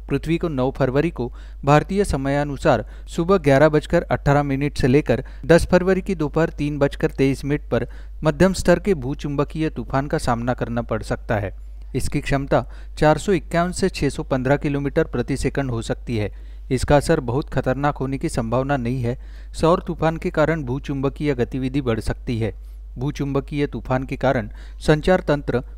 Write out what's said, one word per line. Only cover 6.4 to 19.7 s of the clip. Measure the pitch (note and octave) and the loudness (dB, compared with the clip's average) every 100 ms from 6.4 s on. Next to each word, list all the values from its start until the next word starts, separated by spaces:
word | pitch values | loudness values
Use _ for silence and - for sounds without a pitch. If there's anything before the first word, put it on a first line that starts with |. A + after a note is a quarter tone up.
| D#3+ - | 0 0
तीन | D3 D3 | -2 2
बजकर | C#3+ - D#3 | 0 2 -2
तेईस | - C#3 C3 C#3 | 2 2 2 -2
मिनट | D3 - | -2 0
पर | A#2+ A#2 - - - | -2 -2 -10 -14 -2
मध्यम | D3+ D3 F#3+ | 0 4 4
स्तर | F#3 - F3 | 4 4 4
के | G#3 E3 | 2 -2
भूचुंबकीय | B2 D3 D3 C#3+ C#3+ D#3 D#3 | -2 -6 -4 -2 -2 -2 -4
तूफान | D3+ A2 C3+ C#3+ | -4 -2 -2 0
का | D#3 | -2
सामना | - A#2 A#2+ | 0 0 0
करना | A#2+ A#2 A#2 | -2 -2 -4
पड़ | A#2 A2 | -2 -4
सकता | - B2 - G#2+ | -4 -6 -2 -2
है। | G2+ - - - - - | -2 -8 -14 -14 -8 -4
इसकी | - D3 | -2 -2
क्षमता | - C#3 C#3 D3 - - - - | 0 -2 2 2 0 -8 -10 2
चार | D3+ D3 | 4 4
सौ | - | 2
इक्यावन | F3+ - E3 F3 | 0 0 -2 0
से | - F#3 | 0 -2
छह | - C#3+ | 0 -2
सौ | - | -2
पन्द्रह | D3+ C3 B2+ C#3 | -2 0 2 2
किलोमीटर | D3+ C#3+ C#3+ D#3+ D#3+ | 0 -2 0 0 0
प्रति | B2 A#2+ C3+ | -2 -2 0
सेकंड | C3 C#3+ C3+ | -2 -2 -2
हो | A#2 | -4
सकती | A2 B2 - A2+ | -4 -6 -4 -2
है। | G#2 - - - - | -4 -6 -14 -12 -4
इसका | B2+ - D3 | -2 4 4
असर | - D#3+ | 4 0
बहुत | A#2+ B2+ - | 0 -2 -2
खतरनाक | C3+ B2+ C3 D3 - | -2 -2 0 -2 -2
होने | C3+ C3+ | -4 -4
की | D#3+ | -4
संभावना | - A2+ A#2+ C3+ C#3+ | -2 -2 0 0 0
नहीं | A#2 C3 | -2 -2
है। | A#2 B2 - - - | -2 -4 -8 -14 -12
सौर | - D#3+ | 0 2